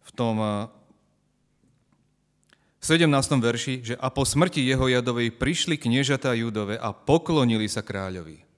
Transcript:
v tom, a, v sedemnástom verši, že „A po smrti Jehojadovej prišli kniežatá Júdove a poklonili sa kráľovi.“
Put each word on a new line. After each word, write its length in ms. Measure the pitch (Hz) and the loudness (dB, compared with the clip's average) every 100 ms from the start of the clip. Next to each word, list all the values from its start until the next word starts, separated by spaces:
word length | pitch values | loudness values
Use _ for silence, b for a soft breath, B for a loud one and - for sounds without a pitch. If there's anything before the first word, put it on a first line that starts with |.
| - | -20
v 40 | - | -4
tom, 240 | 117 110 | -2 0
a, 280 | 107 104 113 - _ _ _ _ _ _ _ _ _ _ _ _ _ _ _ _ _ b b b | -2 -4 -6 -14 _ _ _ _ _ _ _ _ _ _ _ _ _ _ _ _ _ b b b
v 40 | |
sedemnástom 560 | - 160 165 143 131 139 | 0 4 6 4 4 2
verši, 440 | 117 117 127 131 | 2 0 -4 -6
že 120 | 117 120 | -6 -4
„A 160 | 131 | -4
po 160 | - 135 | -2 0
smrti 320 | 139 180 170 127 | 2 0 0 0
Jehojadovej 680 | 131 131 123 123 120 117 113 | 2 2 2 0 0 -2 -2
prišli 440 | 135 170 - 151 | -2 -2 -2 -2
kniežatá 560 | 120 123 135 135 131 120 | 0 0 2 0 0 -2
Júdove 400 | 117 107 101 107 | -2 -4 -4 -4
a 160 | 113 | -6
poklonili 760 | 98 - 156 165 160 123 110 107 | -8 2 2 4 2 4 2 0
sa 80 | - | -4
kráľovi.“ 640 | 101 101 95 92 80 76 _ | -6 -6 -6 -8 -12 -18 _